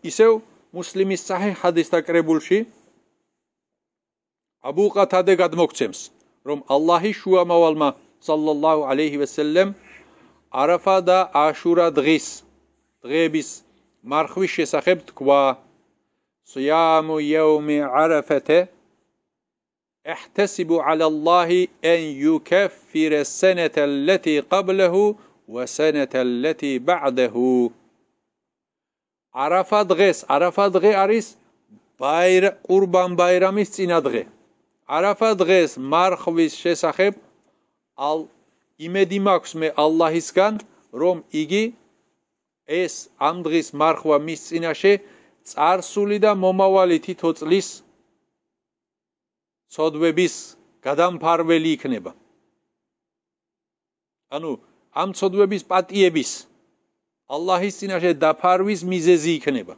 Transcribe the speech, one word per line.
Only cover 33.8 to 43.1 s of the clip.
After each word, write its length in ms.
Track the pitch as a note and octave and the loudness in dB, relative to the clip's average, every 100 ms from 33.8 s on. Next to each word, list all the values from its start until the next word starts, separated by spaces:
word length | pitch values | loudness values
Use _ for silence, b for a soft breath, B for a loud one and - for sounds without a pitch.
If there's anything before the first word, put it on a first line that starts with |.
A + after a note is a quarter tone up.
| F#3 E3+ | 0 0
დღე. 220 | C3+ A2+ - _ _ _ _ _ - | 0 -4 -8 _ _ _ _ _ -6
არაფა 420 | D3 F#3+ G3+ A3+ | -2 -2 0 0
დღეს 440 | G3+ F3 F#3 D#3+ - | 0 2 4 2 -4
მარხვის 760 | C3 D#3+ F#3 F3 - E3 D#3+ | -2 2 2 0 -4 0 -2
შესახებ 600 | - F3 E3 E3 D3 G3 G3 _ _ _ _ _ _ _ - | -2 -4 -2 -4 0 -2 -2 _ _ _ _ _ _ _ -8
ალ-, 280 | C#3 D#3 - _ _ _ _ _ | -4 -4 -8 _ _ _ _ _
იმედი 380 | D#3+ F#3+ F#3 G3 | -6 -2 0 0
მაქვს 320 | G3 F3+ - | 0 0 -2
მე 140 | D#3+ D#3+ | -6 -4
ალლაჰისგან, 840 | - D3+ D#3+ E3 E3 E3 - G3 G#3+ b b b | 0 2 2 2 0 -2 0 0 0 b b b
რომ 340 | A#2+ E3+ E3+ - | -2 -2 -2 -6
იგი 360 | D#3 D3+ G3 A3 A#3 _ _ _ _ _ _ _ _ - | -6 -2 -2 -2 -8 _ _ _ _ _ _ _ _ -6
ეს 420 | E3 F3 - - | -4 -4 -8 -20